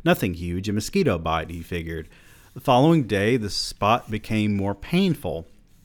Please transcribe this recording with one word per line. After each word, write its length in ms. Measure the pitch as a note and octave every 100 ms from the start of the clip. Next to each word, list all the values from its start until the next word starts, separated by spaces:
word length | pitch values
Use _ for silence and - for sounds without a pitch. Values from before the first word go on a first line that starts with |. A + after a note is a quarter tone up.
| -
Nothing 300 | F3+ G2+ E2
huge, 340 | F2 F2 G#2
a 40 |
mosquito 440 | G#2 - G3 D#3 F2
bite, 320 | E2 D#2+ D#2+
he 140 | E2+
figured. 440 | D#2+ F2 E2 D#2+ D2+ - - - -
The 80 | -
following 460 | - B2 D3+ E3 A2
day, 280 | G2+ G#2 B2
the 120 | G#2
spot 640 | - - - G2+ A#2+ -
became 440 | A2 - A2 G#2 G2+
more 200 | G2 G2+
painful. 720 | - F3 G3 D3+ F2+ E2 E2 - _ _